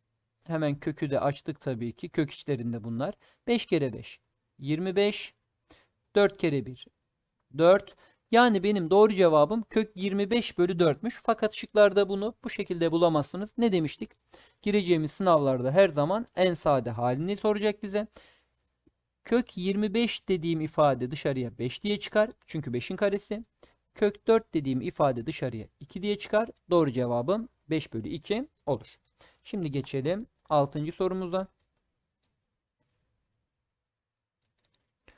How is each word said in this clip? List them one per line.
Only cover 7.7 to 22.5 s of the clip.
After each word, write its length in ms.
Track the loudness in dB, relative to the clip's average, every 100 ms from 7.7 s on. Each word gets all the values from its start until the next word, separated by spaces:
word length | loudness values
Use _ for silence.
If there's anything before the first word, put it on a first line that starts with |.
| 6 2 _ _ _ _
Yani 320 | 4 4 4
benim 260 | 2 0 4
doğru 240 | 6 6
cevabım 480 | 6 6 6 4 0
kök 300 | -2 -2 -2 -4
yirmi 360 | -4 -2 0
beş 260 | 0 -2 0
bölü 220 | 0 2
dörtmüş. 420 | 2 2 -6 -4
Fakat 300 | -2 0 -2
şıklarda 560 | -4 0 4 6 4 0
bunu 260 | -2 -4 -8
bu 60 | -8
şekilde 420 | -8 -6 -2 0
bulamazsınız. 640 | 2 4 2 -2 -8 -8 -2
Ne 140 | 2
demiştik? 400 | 2 0 -6 -14 _ _ -20 _ _
Gireceğimiz 500 | 0 0 2 2 0
sınavlarda 600 | 0 2 4 4 0 2
her 180 | 4 4
zaman 360 | 2 -2 -2 -4 0
en 180 | 0
sade 360 | 2 2 0 0
halini 460 | -2 -2 -2 -4 -2
soracak 480 | -2 0 -2 -4
bize. 240 | -6 -6 -6 -12 -20 _ _ _ _ _ _ _ _ _
Kök 340 | -2 0 0 -4
yirmi 360 | -4 -2 -2
beş 340 | 0 -2 -2 -4
dediğim 340 | -2 0 -2
ifade 500 | -2 2 4 2 -4
dışarıya 460 | -4 -4 -4 -6 -6
beş 260 | -8 -4
diye 160 | -4 -4
çıkar. 300 | -2 0 0 -4
Çünkü 260 | -10